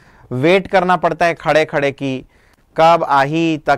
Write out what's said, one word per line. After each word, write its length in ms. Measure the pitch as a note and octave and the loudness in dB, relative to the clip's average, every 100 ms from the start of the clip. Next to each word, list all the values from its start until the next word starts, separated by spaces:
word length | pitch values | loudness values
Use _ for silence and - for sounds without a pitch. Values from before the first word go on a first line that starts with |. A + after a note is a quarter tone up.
| _ _ - | _ _ -12
वेट 360 | B2 D3+ F#3+ F#3 | -2 0 0 0
करना 280 | G3 F3+ F3+ | 0 0 0
पड़ता 280 | E3+ D#3+ E3+ | -2 -2 -2
है 80 | D#3 | -2
खड़े 300 | D#3+ D3+ D#3 | 0 0 0
खड़े 260 | D#3 C#3+ | -2 -4
की, 340 | C3+ C#3 C3 - _ _ _ _ - | -4 -6 -8 -12 _ _ _ _ 0
कब 280 | D#3+ E3+ D3+ | 2 2 2
आही 520 | C#3 C#3 D#3+ E3 D#3 | 0 0 0 -2 -2
त 180 | - | -2